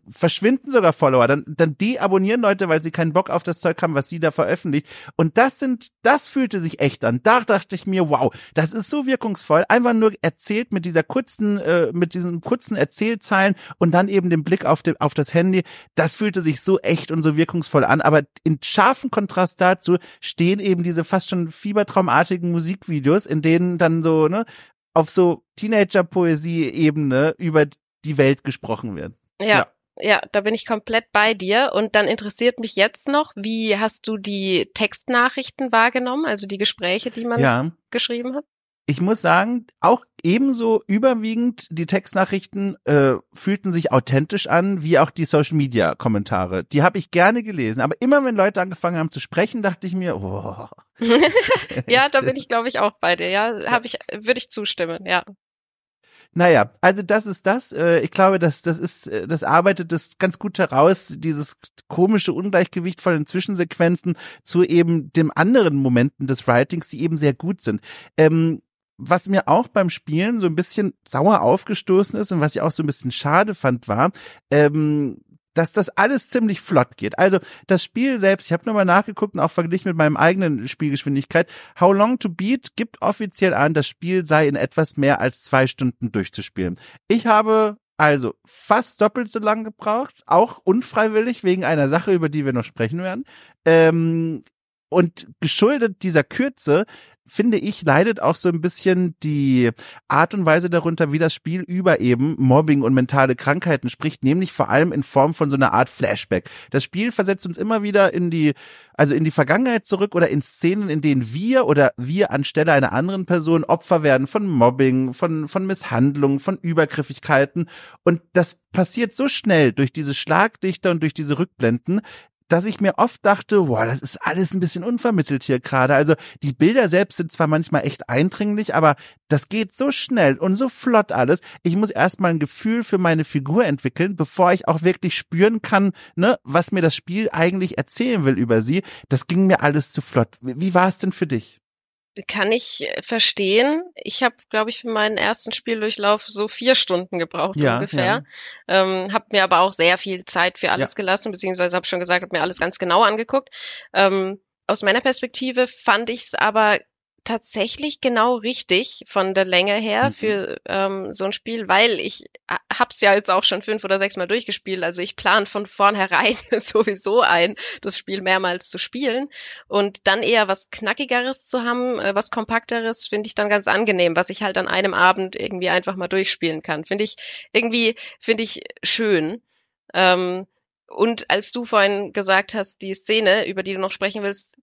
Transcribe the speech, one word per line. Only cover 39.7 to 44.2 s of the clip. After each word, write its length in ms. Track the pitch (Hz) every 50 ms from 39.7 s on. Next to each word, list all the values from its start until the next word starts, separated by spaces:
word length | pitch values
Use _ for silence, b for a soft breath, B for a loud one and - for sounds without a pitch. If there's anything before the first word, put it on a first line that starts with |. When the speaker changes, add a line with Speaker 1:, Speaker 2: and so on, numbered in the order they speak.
| _ -
Speaker 1:
auch 240 | - 175 247 247 _ _ _ - -
ebenso 600 | 165 185 233 277 277 254 233 226 226 220 208 -
überwiegend 800 | - 196 214 240 262 247 226 214 220 226 233 240 247 233 - - -
die 160 | 165 160 170
Textnachrichten, 920 | - 190 196 - - - 202 190 - 196 196 - - - 202 196 196 - - -
äh, 300 | - 147 147 139 135 127 - - _ -
fühlten 380 | - - 190 202 202 - 190
sich 200 | 170 170 156 - -
authentisch 540 | 127 - - 131 139